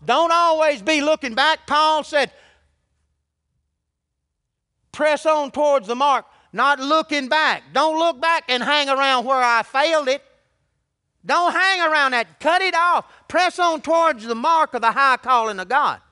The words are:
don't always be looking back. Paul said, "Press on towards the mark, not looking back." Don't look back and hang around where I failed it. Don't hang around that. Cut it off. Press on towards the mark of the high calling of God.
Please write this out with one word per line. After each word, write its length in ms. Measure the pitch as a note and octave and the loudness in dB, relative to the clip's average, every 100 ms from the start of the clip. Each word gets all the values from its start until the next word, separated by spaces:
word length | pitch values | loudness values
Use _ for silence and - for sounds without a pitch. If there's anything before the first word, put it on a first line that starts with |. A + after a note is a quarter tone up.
| D3+ | 0
don't 260 | B3+ E4 | 0 2
always 520 | E4+ E4+ D#4+ D#4 C#4+ | 2 2 2 0 0
be 180 | G3 D#4 | 0 0
looking 320 | C#4+ D#4 C4 | 2 -2 -2
back. 320 | A3+ D4 D#4 - | 0 0 0 -2
Paul 380 | C#4+ D#4 D#4 | 0 2 0
said, 280 | C4+ D4+ B3+ - _ _ _ _ _ _ _ _ _ _ _ _ _ _ _ _ _ _ _ _ _ _ _ _ _ | 0 -2 -2 -6 _ _ _ _ _ _ _ _ _ _ _ _ _ _ _ _ _ _ _ _ _ _ _ _ _
"Press 340 | - D4+ D4 D#4+ | -2 0 0 0
on 240 | D#4 C#4 | 0 -2
towards 380 | B3+ D4 C#4 G3 | -2 0 0 -2
the 80 | B3 | -2
mark, 300 | C#4+ B3+ - _ _ | 0 0 -4 _ _
not 280 | F#3+ C4 C#4+ | -2 0 0
looking 480 | C4+ D#4+ D#4 D4 C4 | 0 -2 0 -6 -2
back." 360 | D4+ D4+ F3 - | 0 0 -2 -4
Don't 240 | F3+ D#4 D#4 | -2 0 0
look 240 | E4+ B3+ | -2 -2
back 220 | D#4+ E4 - | -2 -2 -2
and 120 | B3+ | -4
hang 280 | A#3+ D4 C#4 | 0 0 0
around 360 | C4+ C#4 B3+ B3 | 0 0 0 0
where 160 | C4 | 0
I 220 | B3 A#3 | 2 0
failed 460 | G#3 C4+ D4+ D#4+ C4+ | -2 -2 0 0 -2
it. 140 | C#4 _ _ _ _ _ _ _ _ _ _ E3+ | -6 _ _ _ _ _ _ _ _ _ _ -2
Don't 280 | D4+ F4 | 0 0
hang 280 | E4 F#4+ F#4+ | 0 0 0
around 300 | E4 D#4 C#4 | 0 0 0
that. 280 | B3+ G#3+ _ | -2 -4 _
Cut 220 | D4 F4+ | -2 0
it 140 | F#4+ E4+ | 0 0
off. 300 | F4 D#4+ - - _ | 0 0 -4 -20 _
Press 300 | D#4+ F4+ - | -2 0 0
on 240 | F4 D#4+ | -2 -2
towards 440 | C4+ E4 E4 B3+ A3+ | 0 2 2 -2 -6
the 100 | A#3 | -4
mark 400 | C#4+ E4 D#4 B3 | 0 0 0 0
of 60 | |
the 100 | A3+ | -2
high 260 | A3 C#4 B3 | 2 2 0
calling 420 | C4 B3+ A3 G3+ | 2 0 0 -6
of 100 | F#3 | -2
God. 320 | C4 B3+ A2 _ | 0 0 -4 _